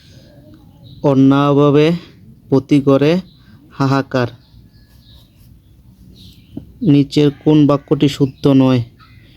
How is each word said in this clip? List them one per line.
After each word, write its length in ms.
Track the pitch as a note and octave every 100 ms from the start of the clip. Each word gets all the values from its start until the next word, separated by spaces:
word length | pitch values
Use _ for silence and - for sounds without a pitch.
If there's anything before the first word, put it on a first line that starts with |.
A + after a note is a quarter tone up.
| - - - - - - - - - -
"অন্নাভাবে 880 | D3 C3+ C3+ C#3 C#3+ C#3 D3 C#3+ D#3 E3+ - - - - -
প্রতি 320 | C3+ - D3
ঘরে 400 | C#3 C3+ D3 F3+ - _ - - -
হাহাকার।" 580 | - C3+ C#3 C3 C3 A#2 - _ - - _ _ - - - _ _ - - _ _ - - - - - - - - - -
নিচের 480 | G3+ C#3+ C#3 D3+ D3 -
কোন 220 | D3+ D#3 C#3+
বাক্যটি 420 | C#3 - C#3+ C#3+
শুদ্ধ 400 | - C3+ - C#3+
নয়? 340 | C3+ C3 B2+ A#2 - - - -